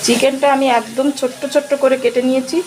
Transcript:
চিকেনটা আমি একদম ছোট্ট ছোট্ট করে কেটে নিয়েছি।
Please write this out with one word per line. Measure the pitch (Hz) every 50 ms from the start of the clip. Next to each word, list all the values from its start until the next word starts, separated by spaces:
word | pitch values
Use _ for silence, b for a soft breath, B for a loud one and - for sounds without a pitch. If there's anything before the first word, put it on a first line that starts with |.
| -
চিকেনটা | - 240 247 254 269 269 269 285 285 277
আমি | 269 269 262 240 233
একদম | 233 226 226 247 269 294 285 -
ছোট্ট | - 247 254 - - 262 -
ছোট্ট | 294 285 285 285 277 277
করে | 262 262 254 262
কেটে | 240 233 247 247 254
নিয়েছি। | 262 262 254 262 - 330 370